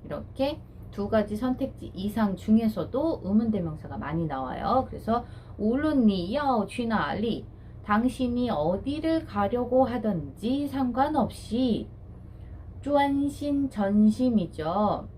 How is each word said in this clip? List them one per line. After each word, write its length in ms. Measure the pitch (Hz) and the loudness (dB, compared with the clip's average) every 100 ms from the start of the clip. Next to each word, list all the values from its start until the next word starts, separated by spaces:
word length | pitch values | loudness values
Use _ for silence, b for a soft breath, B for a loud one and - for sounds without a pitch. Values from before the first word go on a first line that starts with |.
이렇게 560 | - - - - 277 311 - - - | -8 -10 -10 -2 -2 -2 -12 -16 -14
두 160 | - 202 | -6 0
가지 300 | 220 208 214 | 2 2 -2
선택지 520 | 254 254 269 - - 170 | -2 0 -2 -6 -12 -6
이상 400 | 196 208 208 180 | -4 0 0 0
중에서도 840 | - 220 226 214 151 262 320 302 | 4 6 6 0 -2 0 0 -2
의문 260 | 185 208 233 | 2 2 4
대명사가 480 | 208 165 156 - 139 | 0 -2 -6 -8 -8
많이 280 | 139 160 160 | -4 -2 -2
나와요. 600 | 135 131 123 127 247 - | -2 -4 -4 2 2 2
그래서 340 | - - 233 240 B B B | -6 0 0 -2 B B B
"无论你要去哪里", 1900 | 208 254 302 285 220 190 175 262 285 247 190 - 233 214 147 156 226 156 - B B B - | 0 2 2 6 6 4 0 0 2 2 0 -2 0 0 0 -2 -2 -2 -6 B B B 0
당신이 640 | 208 247 - 254 240 247 | 2 2 0 -2 0 0
어디를 760 | 160 151 190 269 294 320 330 320 | 0 0 0 -2 -2 0 0 0
가려고 600 | 202 202 240 240 254 254 | -2 0 0 2 4 4
하든지 840 | 240 214 180 143 - 220 269 285 | 2 -2 -2 -4 -6 -2 0 -2
상관없이, 1200 | 269 254 233 285 302 208 - - 226 254 208 - - - - - B B B B - | -2 -2 2 2 2 0 -4 -6 0 2 0 -2 -14 -16 -18 -18 B B B B -10
"专心", 880 | 277 285 285 277 285 - 294 285 277 | 0 2 4 2 0 -2 -2 0 -2
전심이죠. 1400 | 208 196 202 214 214 254 220 165 - 156 190 208 - - | 0 2 6 6 6 2 2 0 -4 -2 2 2 0 -4